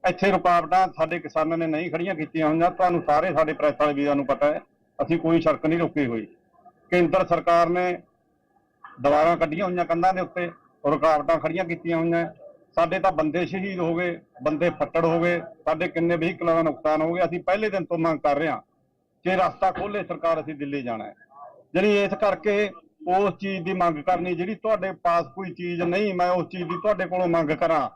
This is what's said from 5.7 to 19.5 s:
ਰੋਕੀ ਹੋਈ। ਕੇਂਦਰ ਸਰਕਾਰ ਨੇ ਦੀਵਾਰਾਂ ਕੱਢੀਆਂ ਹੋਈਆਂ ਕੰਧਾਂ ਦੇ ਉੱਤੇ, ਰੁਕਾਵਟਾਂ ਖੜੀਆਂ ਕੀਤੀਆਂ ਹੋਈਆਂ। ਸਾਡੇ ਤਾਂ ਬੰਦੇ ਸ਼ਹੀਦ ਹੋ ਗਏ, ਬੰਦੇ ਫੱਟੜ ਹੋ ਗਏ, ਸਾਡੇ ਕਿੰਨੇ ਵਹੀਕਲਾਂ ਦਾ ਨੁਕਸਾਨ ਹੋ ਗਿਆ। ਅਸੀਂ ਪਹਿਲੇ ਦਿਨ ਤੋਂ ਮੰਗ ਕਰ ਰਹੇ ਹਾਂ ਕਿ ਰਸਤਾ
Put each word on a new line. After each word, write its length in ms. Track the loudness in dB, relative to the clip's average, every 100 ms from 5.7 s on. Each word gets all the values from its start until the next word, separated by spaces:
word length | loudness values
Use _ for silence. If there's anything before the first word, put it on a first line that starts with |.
| 0
ਰੋਕੀ 260 | 0 0 -2
ਹੋਈ। 220 | -2 -8 _ _ _ -20 _ _
ਕੇਂਦਰ 340 | 2 4 2 2
ਸਰਕਾਰ 420 | 0 4 4 4
ਨੇ 220 | 2 -2 -4 _ _ _ _ _ _ _ _ -20 -2
ਦੀਵਾਰਾਂ 360 | 2 4 4 2
ਕੱਢੀਆਂ 280 | 0 -2 -2
ਹੋਈਆਂ 200 | -2 -2
ਕੰਧਾਂ 280 | 2 2
ਦੇ 80 | 0
ਉੱਤੇ, 240 | -4 -6 -6 -8 _ _
ਰੁਕਾਵਟਾਂ 540 | 0 2 4 2 2 0
ਖੜੀਆਂ 240 | 0 -4 -4
ਕੀਤੀਆਂ 320 | -4 -2 -2
ਹੋਈਆਂ। 280 | 0 0 -2 -8 -20 -20 _ -2
ਸਾਡੇ 240 | 0 2
ਤਾਂ 120 | 0
ਬੰਦੇ 340 | 0 -2 -2 -4
ਸ਼ਹੀਦ 340 | -4 -6 -4
ਹੋ 160 | -2 0
ਗਏ, 240 | -2 -6 _ -6
ਬੰਦੇ 260 | -4 0 0
ਫੱਟੜ 340 | 0 -2 0 2
ਹੋ 140 | 2
ਗਏ, 180 | 0 0 -6 -8 -4
ਸਾਡੇ 220 | -2 -2
ਕਿੰਨੇ 280 | -2 0 0
ਵਹੀਕਲਾਂ 400 | -2 -2 0 2
ਦਾ 60 |
ਨੁਕਸਾਨ 400 | 2 0 0 2
ਹੋ 120 | 0
ਗਿਆ। 120 | 0 -2
ਅਸੀਂ 140 | -2
ਪਹਿਲੇ 300 | -2 0 0
ਦਿਨ 160 | -4 -4
ਤੋਂ 120 | -2
ਮੰਗ 220 | 0 0
ਕਰ 180 | 0 0
ਰਹੇ 100 | 0
ਹਾਂ 120 | -4 _ _ _ _ _ _ -2
ਕਿ 100 | 0
ਰਸਤਾ 360 | 0